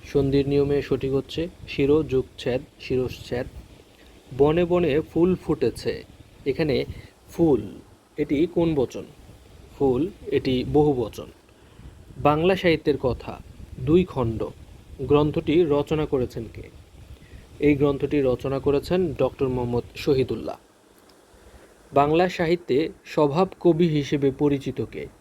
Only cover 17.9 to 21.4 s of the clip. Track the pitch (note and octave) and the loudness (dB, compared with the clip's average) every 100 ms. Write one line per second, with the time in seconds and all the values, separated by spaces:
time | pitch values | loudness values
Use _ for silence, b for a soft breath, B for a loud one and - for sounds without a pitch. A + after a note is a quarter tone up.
17.9 | C#3 C#3 D3 C3 B2 C3+ C3+ C#3 C#3+ C#3 | 0 -2 0 2 0 -2 -2 0 0 0
18.9 | F3+ F3+ C3 C3 - C3+ B2+ A#2+ A#2+ - | 0 0 0 -2 0 -2 -2 -2 -2 -4
19.9 | - - C3+ B2 - - - _ _ _ | -6 0 0 0 -4 -8 -12 _ _ _
20.9 | _ - - _ B | _ -20 -20 _ B